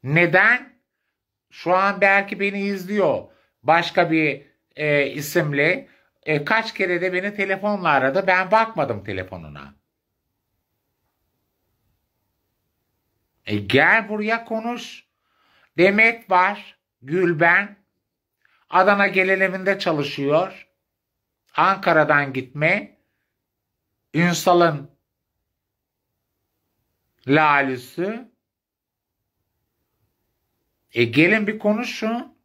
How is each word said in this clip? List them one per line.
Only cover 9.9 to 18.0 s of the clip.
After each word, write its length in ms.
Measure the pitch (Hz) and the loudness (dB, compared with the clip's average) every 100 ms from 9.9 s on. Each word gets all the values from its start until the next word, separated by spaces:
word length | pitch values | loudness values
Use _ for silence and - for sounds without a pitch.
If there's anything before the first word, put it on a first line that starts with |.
| _ _ _ _ _ _ _ _ _ _ _ _ _ _ _ _ _ _ _ _ _ _ _ _ _ _ _ _ _ _ _ _ _ _ _ - | _ _ _ _ _ _ _ _ _ _ _ _ _ _ _ _ _ _ _ _ _ _ _ _ _ _ _ _ _ _ _ _ _ _ _ -6
E, 100 | 104 | -6
gel 520 | 101 131 165 220 202 | 0 2 4 2 -2
buraya 360 | 214 208 226 | -6 -4 -4
konuş. 600 | - 226 233 240 - - _ _ _ _ _ _ _ - | -6 -8 -8 -10 -14 -20 _ _ _ _ _ _ _ 2
Demet 520 | 185 196 226 226 - | 2 4 2 0 0
var, 480 | 180 185 208 - _ _ _ | 2 2 -2 -14 _ _ _
Gülben. 760 | 127 175 175 160 170 185 208 - _ _ | -6 0 0 2 4 2 0 -14 _ _